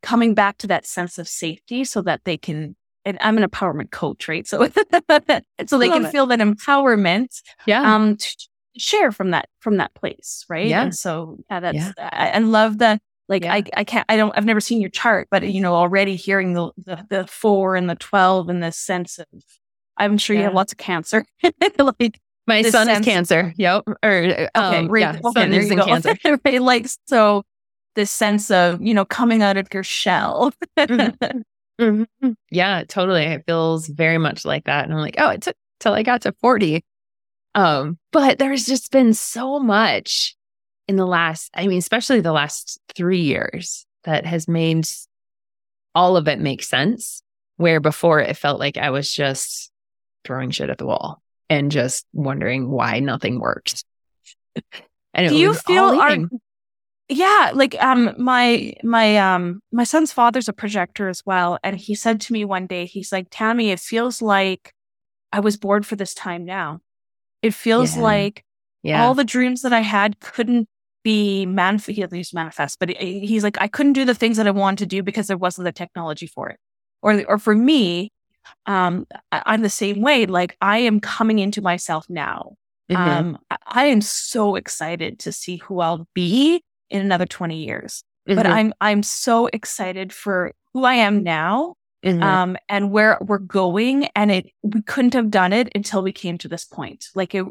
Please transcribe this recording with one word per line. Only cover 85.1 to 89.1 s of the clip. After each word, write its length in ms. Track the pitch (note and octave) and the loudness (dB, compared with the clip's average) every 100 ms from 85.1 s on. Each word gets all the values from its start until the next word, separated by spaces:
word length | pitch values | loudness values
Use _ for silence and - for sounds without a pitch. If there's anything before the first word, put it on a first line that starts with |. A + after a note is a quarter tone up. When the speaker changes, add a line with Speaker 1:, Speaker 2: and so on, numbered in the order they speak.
| - | -10
Speaker 1:
to 120 | - | -12
see 240 | F3 - F3 | -10 -10 -12
who 220 | - F#3 | -8 -4
I'll 280 | E3 E3+ E3 | -2 -4 -6
be 480 | - F3 A3+ C#4+ F4 _ _ _ | -4 0 2 2 2 _ _ _
in 100 | G3 | -4
another 260 | G3 F3 F3+ | 0 0 -2
twenty 380 | - E3+ D#3+ | -4 -8 -8
years. 380 | D3 - - - _ _ - | -8 -10 -12 -18 _ _ -2
But 100 | G3 | 2
Speaker 2:
Mm-hmm. 80 | A3+ | 2
Speaker 1:
I'm, 200 | A3 A3 - | 2 0 0
I'm 200 | G#3+ G3+ | 0 0
so 460 | G3+ | -2